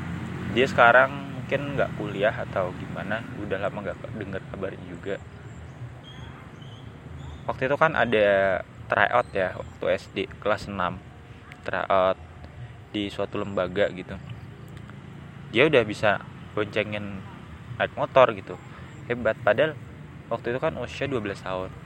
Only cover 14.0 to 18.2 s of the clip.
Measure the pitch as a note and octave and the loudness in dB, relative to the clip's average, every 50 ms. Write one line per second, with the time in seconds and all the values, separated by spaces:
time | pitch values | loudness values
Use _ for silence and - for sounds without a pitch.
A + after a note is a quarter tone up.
14 | - - F#2+ G2 - - - - - - - - - - - - - - - - | -8 -10 -10 -10 -10 -12 -12 -14 -14 -16 -16 -16 -16 -16 -16 -14 -16 -16 -16 -16
15 | - - - - - - - - - - - A2 C#3+ D#3+ C3+ B2 A2+ G#2+ G#2 - | -16 -16 -16 -14 -16 -14 -14 -14 -10 2 4 6 6 8 8 6 4 4 0 2
16 | A2 G#2 F#2+ F#2+ - - - - - - - G#2+ G#2+ G#2 - G#2+ G2+ G#2+ G#2 G#2 | 2 2 2 2 -2 -8 -14 -16 -16 -6 -2 -2 -2 0 0 0 0 0 -4 -6
17 | G2+ G2 G2 F#2+ F#2+ - - - - - - - - - - - G2+ - - B2 | -6 -8 -8 -10 -12 -12 -14 -16 -16 -16 -16 -16 -14 -8 -2 -2 -2 0 0 -2
18 | C#3+ - - C3+ | -4 4 8 8